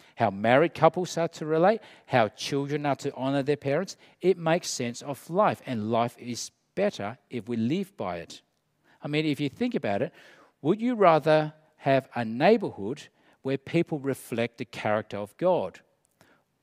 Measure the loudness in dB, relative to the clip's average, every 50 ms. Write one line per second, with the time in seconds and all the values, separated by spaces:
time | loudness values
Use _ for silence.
0 | -20 _ _ 0 0 0 0 2 2 4 6 6 6 4 2 4 4 4 4 2
1 | -4 -4 -4 -4 -4 -4 -6 -8 -6 -2 0 4 4 4 2 2 -4 -14 -20 -20
2 | _ 0 2 4 4 2 0 -6 -8 -4 -2 -2 -2 -2 -4 -4 -2 -2 -2 -2
3 | -4 -8 -6 -4 -4 -2 -2 0 0 0 -2 -2 -2 -2 -2 -2 -4 -6 -10 _
4 | _ -20 _ _ 0 0 0 2 2 2 2 2 0 -4 -6 -6 -6 -6 -6 -8
5 | -10 -10 -12 -12 -10 -4 0 2 2 2 2 0 -4 -6 -6 -4 -2 0 0 0
6 | 0 0 -4 -10 -12 -12 -10 -10 -10 -14 _ _ _ _ -4 -2 -2 -2 -2 -4
7 | -8 -10 -10 -12 _ _ -10 -8 -6 -4 -4 -2 0 0 0 -2 -4 -6 _ -8
8 | -6 -6 -6 -8 -10 -14 -18 -20 _ _ _ _ _ _ _ _ _ _ _ _
9 | -8 -4 -2 -2 0 0 0 -2 -2 -4 -4 -2 -4 -2 -2 -2 -2 0 0 0
10 | -2 -4 -6 -10 -20 -20 -20 -20 -20 _ _ _ 0 0 0 0 0 -2 2 4
11 | 6 6 6 6 4 4 4 4 2 0 -6 _ _ _ _ -4 0 2 2 2
12 | 2 -2 -6 -6 -6 -4 -2 2 4 4 4 4 2 -4 -8 -8 -8 -8 -8 -8
13 | -12 -20 _ _ _ _ _ _ -6 -6 -6 -6 -4 -2 -2 -2 0 -2 -4 -6
14 | -4 -4 -6 -6 -8 -8 -4 -4 -4 -4 _ -10 -14 -14 -10 -4 -2 0 0 0
15 | -2 -4 -8 -10 -10 -10 _ -2 0 2 2 2 0 -4 -8 -14 _ _ _ _
16 | _ _ _ _ _ _ _ _ _ _ _ _